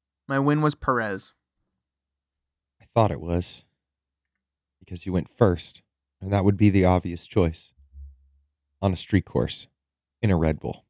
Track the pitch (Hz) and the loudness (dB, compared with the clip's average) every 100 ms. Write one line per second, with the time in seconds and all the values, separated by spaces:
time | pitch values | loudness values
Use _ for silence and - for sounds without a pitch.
0 | _ _ - 139 139 147 151 143 - 123 | _ _ -6 -2 0 2 0 -2 -2 -2
1 | 110 98 - _ _ _ _ _ _ _ | -2 -6 -10 _ _ _ _ _ _ _
2 | _ _ _ _ _ _ _ _ _ 117 | _ _ _ _ _ _ _ _ _ 0
3 | 110 - 82 87 90 - - _ _ _ | 0 0 -2 -4 -4 -10 -16 _ _ _
4 | _ _ _ _ _ _ _ _ - 90 | _ _ _ _ _ _ _ _ -16 -12
5 | 95 90 - - 107 87 - - _ _ | -4 -4 -4 0 2 2 -4 -12 _ _
6 | _ _ 95 101 95 101 104 95 92 92 | _ _ -4 0 2 4 4 6 4 2
7 | 87 85 - - 85 82 - _ _ - | 0 -8 -6 0 0 -2 -14 _ _ -20
8 | - - _ _ _ _ _ _ 98 90 | -20 -20 _ _ _ _ _ _ -4 -4
9 | - 95 - - 60 - - _ _ _ | -2 -2 0 -2 -4 -6 -14 _ _ _
10 | _ _ 110 87 80 76 - - _ | _ _ 0 2 2 -2 -6 -12 _